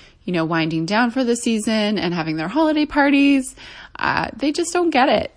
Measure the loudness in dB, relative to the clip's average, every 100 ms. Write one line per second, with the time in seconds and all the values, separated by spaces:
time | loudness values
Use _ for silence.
0 | -20 _ -4 -2 0 0 0 -2 0 0
1 | 0 0 0 0 0 -2 0 0 0 -2
2 | -2 -2 -4 -4 -2 0 2 2 0 2
3 | 4 4 4 2 0 -12 -20 -20 -20 -6
4 | -4 -2 -4 -4 -4 -2 -2 0 2 2
5 | 4 2 -2